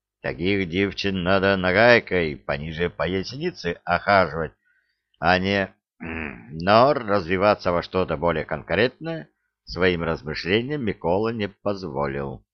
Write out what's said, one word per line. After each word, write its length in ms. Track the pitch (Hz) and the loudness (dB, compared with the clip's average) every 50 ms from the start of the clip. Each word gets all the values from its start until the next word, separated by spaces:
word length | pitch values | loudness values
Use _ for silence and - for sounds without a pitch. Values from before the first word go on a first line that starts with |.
| _ _ _ _ | _ _ _ _
Таких 480 | - 82 76 73 85 95 101 98 95 85 | -8 -8 -6 -2 0 0 0 0 0 -2
девчин 540 | 78 95 98 98 85 - - 98 95 95 85 | 0 0 0 0 -2 -4 -4 -4 -2 -2 0
надо 340 | 87 98 98 92 98 98 95 | 2 2 4 4 2 2 2
нагайкой 800 | 90 92 90 101 113 123 120 113 - - 92 90 85 78 71 65 | 2 2 4 4 6 6 6 6 4 2 0 0 0 0 -4 -6
пониже 520 | - - 71 71 76 82 80 76 87 85 | -6 -6 -6 -6 -6 -8 -4 -4 -4 -4
поясницы 920 | - - 76 85 92 95 90 - 120 139 156 180 - - - 87 85 - _ | -2 -4 -4 -2 -2 -4 -4 -6 -8 -8 -6 -6 -8 -6 -6 -6 -6 -6 _
охаживать, 720 | - 87 87 - 95 101 98 92 78 71 82 80 73 - _ _ _ _ _ _ _ _ _ _ _ _ _ | -2 -2 0 2 4 4 4 4 2 0 -4 -6 -6 -8 _ _ _ _ _ _ _ _ _ _ _ _ _
а 180 | 80 82 90 92 | 2 2 2 2
не, 340 | 92 98 101 101 95 92 - _ _ | 2 0 0 0 -2 -4 -6 _ _
<clears throat> 140 | _ _ _ | _ _ _
но 920 | 80 82 82 80 80 71 62 58 57 58 71 80 85 92 104 113 127 139 147 | -12 -10 -8 -8 -8 -10 -12 -14 -16 -14 -10 -4 2 4 6 6 6 6 4
развиваться 800 | 139 117 104 101 104 87 80 95 92 98 104 101 - - 95 87 | 0 0 0 0 0 2 0 0 2 4 4 4 2 2 0 0
во 80 | 87 | 0
что-то 340 | 80 - - 95 90 85 82 | -2 -2 -2 -2 -2 0 -2
более 300 | 71 80 85 82 78 73 | 0 0 0 0 0 -4
конкретное 840 | - 80 76 73 - 82 92 110 131 - _ 156 165 165 160 156 - _ _ _ _ _ _ _ | -4 -6 -8 -4 -2 0 0 0 0 -2 _ -10 -10 -10 -10 -12 -16 _ _ _ _ _ _ _
своим 380 | - - 85 90 92 90 82 82 | -12 -4 0 0 2 2 0 -2
размышлениям 840 | 80 80 71 64 73 76 - - 85 95 113 120 135 151 151 123 | -2 -4 -4 -6 -8 -8 -6 -2 0 0 0 0 -2 -6 -4 -4
Микола 480 | 101 90 - - 82 87 98 110 113 120 | -6 -6 -4 -2 0 0 0 0 -2 -4
не 160 | 117 104 98 | -4 -6 -8
позволил. 960 | 95 _ - 101 104 95 95 85 67 69 71 71 67 69 69 69 65 - - _ | -8 _ -6 -6 -6 -6 -8 -8 -4 -4 -4 -4 -4 -6 -8 -8 -10 -14 -18 _